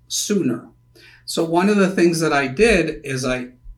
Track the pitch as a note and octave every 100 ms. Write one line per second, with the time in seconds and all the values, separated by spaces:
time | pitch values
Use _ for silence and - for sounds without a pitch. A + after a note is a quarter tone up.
0 | _ - - G3+ C#3 A2 - _ _ -
1 | - - - - E3 E3+ G3 G#3 F#3 -
2 | E3+ D#3+ D#3+ C#3+ C3+ C3 A#3 F#3+ D#3 -
3 | C#3 C3 C3 B2 B2 - -